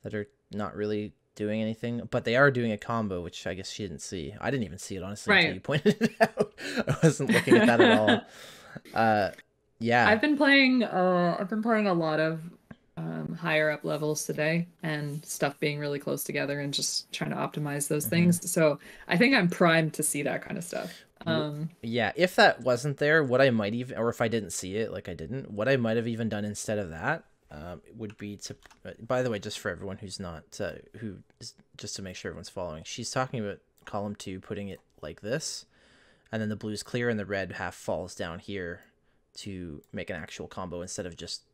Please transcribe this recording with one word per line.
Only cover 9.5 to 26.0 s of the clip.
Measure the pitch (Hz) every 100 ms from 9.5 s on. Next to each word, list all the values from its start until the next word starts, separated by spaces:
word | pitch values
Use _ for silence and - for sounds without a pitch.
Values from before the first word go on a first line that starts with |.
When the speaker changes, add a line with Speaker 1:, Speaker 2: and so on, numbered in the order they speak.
| _ _ _
Speaker 1:
yeah. | 117 120 208
Speaker 2:
I've | 220
been | 302 285
playing, | 285 277 262 254
uh, | 220 185 185 180 175 -
I've | 190
been | 214
playing | 220 220 202
a |
lot | 175 160 156
of, | 160 160 170 - _ - _ -
um, | 160 160 156
higher | 170 170 156 156
up | 147
levels | 160 151 151 151
today, | - 143 151 170 170 _
and | 165 151 147 147
stuff | - - 143 -
being | 151 147
really | 147 143
close | 143 143
together | - 143 143 143
and | 143
just | 139 143 - -
trying | - 151
to | 139
optimize | 143 - 147 143 143
those | 151 147
Speaker 1:
Mm-hmm. |
Speaker 2:
things. | 170 175 170 180
So | - 156 143 - - -
I | 175
think | 240
I'm | 262 175
primed | - 175 165 160
to | -
see | 151 143
that | 143 92
kind | - -
of |
stuff. | 170 - 175 - - _
Speaker 1:
W-, | 165 160 151
Speaker 2:
Um, | 147 160 -
Speaker 1:
yeah, | 117 117 104 -
if | 180 -
that | 202 -
wasn't | 123 120 147 139
there, | 147 160
what | 139 127
I | 135
might | 113 104
even, | 117 127 113
or | 113
if | 107
I | 117
didn't | 113 95
see | - 92 101
it, | 110
like | 92 101
I |
didn't, | 87 80 131 -
what | 104 113
I | 135
might | 117
have | 113